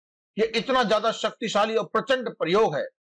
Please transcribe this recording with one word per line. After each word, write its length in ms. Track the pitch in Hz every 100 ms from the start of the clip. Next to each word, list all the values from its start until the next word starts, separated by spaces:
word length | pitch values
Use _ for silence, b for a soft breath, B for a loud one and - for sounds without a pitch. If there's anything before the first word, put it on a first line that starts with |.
| _ _ _ -
ये 80 | 220 226
इतना 280 | - 254
ज्यादा 280 | 220 214 220
शक्तिशाली 640 | 208 220 - 220 202 220 220
और 100 | 180
प्रचंड 440 | - - 262 226
प्रयोग 460 | 160 160 190 220 147
है। 100 | 101 -